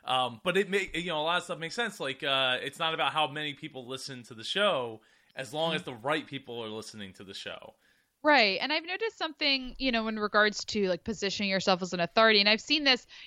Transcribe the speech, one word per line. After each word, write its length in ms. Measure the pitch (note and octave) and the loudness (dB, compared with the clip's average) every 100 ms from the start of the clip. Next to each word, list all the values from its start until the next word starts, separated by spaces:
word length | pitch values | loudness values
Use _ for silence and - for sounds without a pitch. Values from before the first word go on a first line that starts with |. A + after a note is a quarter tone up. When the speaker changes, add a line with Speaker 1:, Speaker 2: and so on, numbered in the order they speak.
Speaker 1:
um, 360 | - B2+ B2 A#2 | -2 0 0 -2
but 120 | F3+ F3+ | -2 0
it 120 | G3+ | 0
may, 220 | G3 F#3+ | -2 -2
you 120 | D#3+ F3 | -4 -4
know, 140 | D#3 | -2
a 40 | |
lot 140 | D#3 F3 | 0 -2
of 60 | |
stuff 140 | E3+ D#3 | -4 -8
makes 160 | D#3+ | -6
sense. 240 | A#3 A#3 - | -4 -4 -4
Like, 240 | C#3+ C3+ | -6 -4
uh, 360 | C#3+ C3+ C3 B2+ | 0 2 2 0
it's 160 | C3+ - | -4 -4
not 140 | D#3+ | -4
about 200 | E3 C#3+ | 0 0
how 140 | D3 D3 | 0 0
many 280 | D3+ D3+ | -2 -6
people 340 | C#3 D#3 C3 A#2+ | -8 -12 -12 -10
listen 340 | C3 - B2 | -10 -10 -14
to 100 | A2+ | -14
the 100 | A2+ | -12
show 560 | A2 F#3+ G#3 D3 A#2+ A2 _ _ _ C3+ | -4 0 2 2 -2 -8 _ _ _ -12
as 160 | A#2+ | -6
long 180 | D3+ E3 | -2 0
Speaker 2:
Mm-hmm. 60 | D#3 | 0
Speaker 1:
as 60 | |
the 120 | - | -4
right 320 | A#2+ C3 D#3+ A2+ | -4 -2 -2 -2
people 360 | C3+ B2 A#2 | -10 -8 -8
are 60 | A2 | -6
listening 440 | A2 - G#2+ G2 | -8 -10 -12 -14
to 100 | F#2 | -14
the 100 | F#2+ | -14
show. 400 | F#2+ - - - - _ _ _ _ | -12 -10 -10 -14 -20 _ _ _ _
Speaker 2:
Right. 360 | D4+ C#4 G#3 F#3+ | 6 6 6 2
And 120 | C4 | -2
I've 140 | D#4 E4 | -2 -4
noticed 320 | F#4+ A4+ - | -4 -6 -4
something, 560 | E4 - D4 C4+ B3+ - | -6 -2 0 0 -4 -4
you 120 | C4 | 0
know, 160 | A#3 A3 | 0 0
in 100 | A3 | -2
regards 460 | G#3 G#3 G#3+ G#3 - | 2 4 4 2 -4
to, 220 | G#3+ F#3+ | 0 0
like, 140 | F3 | 0
positioning 480 | - A3 G3 - G3+ | -4 -4 -4 -2 0
yourself 320 | F#3+ G3 F3+ | 2 2 2
as 100 | F3+ | 0
an 80 | F3+ | -2
authority. 380 | E3+ A3+ A3 G#3+ | 2 6 8 8
And 100 | G#3 | 6
I've 120 | A3 | 4
seen 240 | - D4+ | 2 2
this, 220 | C#4 B3 - - | 4 2 -2 -20